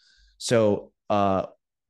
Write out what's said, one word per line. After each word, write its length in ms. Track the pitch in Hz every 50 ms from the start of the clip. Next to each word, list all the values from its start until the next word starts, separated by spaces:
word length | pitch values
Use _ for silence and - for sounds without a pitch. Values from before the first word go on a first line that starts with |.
| _ _ _ _ _ _ _
So, 540 | - - - 127 113 110 104 101 - - - _ _ _ -
uh, 360 | 104 101 101 98 95 92 - - - _ _ _ _ _ _